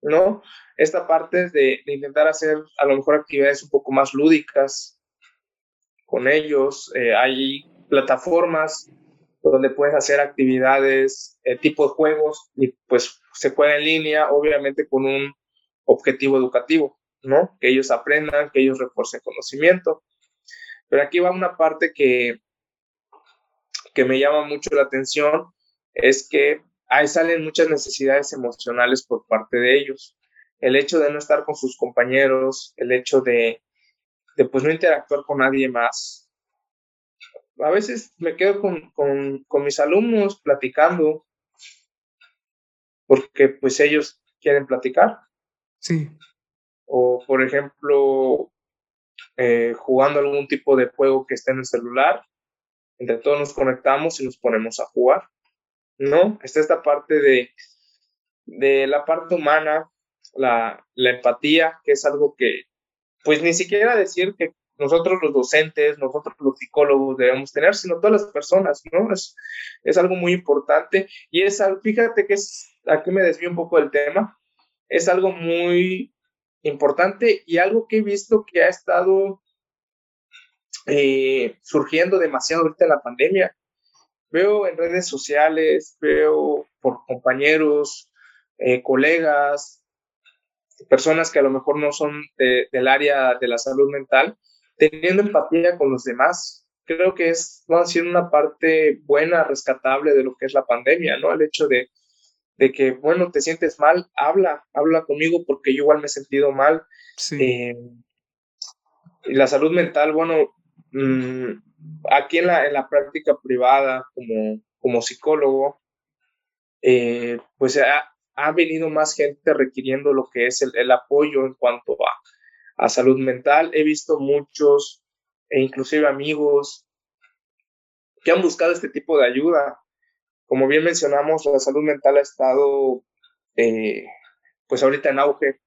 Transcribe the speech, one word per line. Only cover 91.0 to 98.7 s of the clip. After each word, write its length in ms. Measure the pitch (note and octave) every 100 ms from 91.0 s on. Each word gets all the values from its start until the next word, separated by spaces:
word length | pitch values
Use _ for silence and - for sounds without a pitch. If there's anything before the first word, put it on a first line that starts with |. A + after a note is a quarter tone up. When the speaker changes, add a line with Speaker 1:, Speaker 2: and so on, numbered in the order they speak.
| D#3 D#3+ D#3+
Speaker 1:
que 80 | D#3
a 40 |
lo 60 | C#3
mejor 300 | C3 C3+ D3
no 140 | D3
son 300 | C#3+ D3+ D3 D3 _
de, 300 | C3 B2+ -
del 180 | C3 B2+
área 460 | C#3 D3 C#3 C3 B2
de 80 | B2+
la 100 | A#2
salud 320 | C3+ C3+ C#3
mental, 480 | C#3 C3+ C3 - - _ _ _ _
teniendo 460 | D#3 D#3 E3+ F#3+
empatía 540 | G#3 E3 C#3+ E3 F3 F3
con 140 | C#3+
los 120 | B2+
demás. 640 | C3 A#2+ C#3+ F3+ - - _ _
Creo 320 | _ E3 F#3 F#3
que 140 | E3
es, 340 | E3 - - _
va 100 | E3
a 40 | F3
ser 200 | E3+ F3
una 240 | F3 F3
parte 720 | D3 D3+ - D#3+